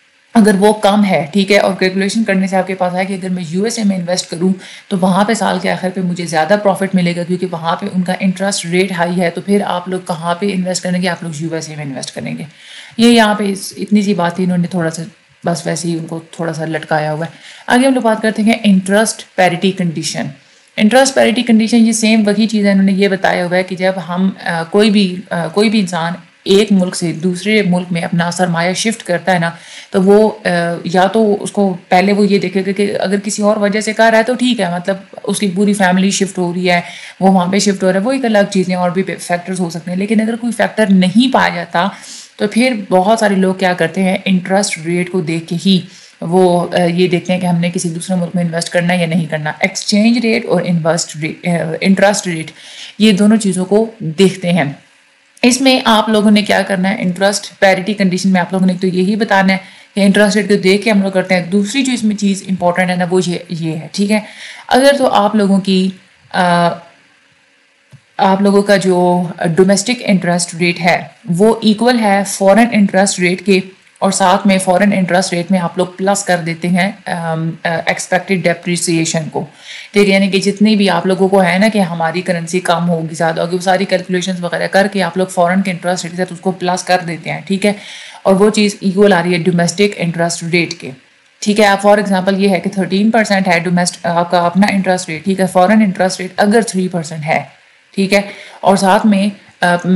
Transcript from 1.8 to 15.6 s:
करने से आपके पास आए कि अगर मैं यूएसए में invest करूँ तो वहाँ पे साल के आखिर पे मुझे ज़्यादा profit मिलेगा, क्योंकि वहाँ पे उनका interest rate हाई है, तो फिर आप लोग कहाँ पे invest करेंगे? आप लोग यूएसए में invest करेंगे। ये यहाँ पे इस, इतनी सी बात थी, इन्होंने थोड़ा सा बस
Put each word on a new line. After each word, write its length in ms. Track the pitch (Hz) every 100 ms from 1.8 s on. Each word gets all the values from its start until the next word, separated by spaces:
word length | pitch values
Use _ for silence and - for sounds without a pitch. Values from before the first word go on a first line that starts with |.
| 190 185 202 226
करने 240 | 208 190 190
से 80 | 190
आपके 180 | 185
पास 200 | 190 180
आए 120 | 180 190
कि 80 |
अगर 160 | 190 185
मैं 120 | 180 160
यूएसए 380 | 180 226 233
में 140 | 208 190
invest 320 | 175 185 -
करूँ 240 | 160 185 185 - - -
तो 60 | 170
वहाँ 280 | 185 180
पे 100 | 208
साल 260 | 220 196 185
के 80 | 185
आखिर 220 | 175 185
पे 100 | 185
मुझे 260 | 185 175 165
ज़्यादा 300 | 160 156 202
profit 380 | 202 185 196
मिलेगा, 300 | 185 175 170
क्योंकि 220 | 170 180 180
वहाँ 280 | 170 160 180
पे 100 | 202
उनका 300 | 185 180 185
interest 440 | 190 175 196 202 170
rate 260 | 180 190
हाई 200 | 175 170
है, 180 | 180 175
तो 100 | 180
फिर 220 | 196 202
आप 260 | - 180 185
लोग 180 | 185 185
कहाँ 280 | 170 170 175
पे 60 | 202
invest 360 | 185 180 180
करेंगे? 260 | 185 180 180
आप 160 | 170
लोग 80 | 170 147
यूएसए 400 | 165 160 151 151
में 80 |
invest 260 | 147 127 -
करेंगे। 360 | - - 160 160 - - - - -
ये 120 | 233
यहाँ 240 | 233 214
पे 100 | 208
इस, 300 | 202 196 - -
इतनी 240 | 196 208
सी 120 | 202
बात 240 | 180 175 170
थी, 40 |
इन्होंने 260 | 180 180 170
थोड़ा 160 | 185 160
सा 160 | 165 160 - _ _
बस 180 | 175 165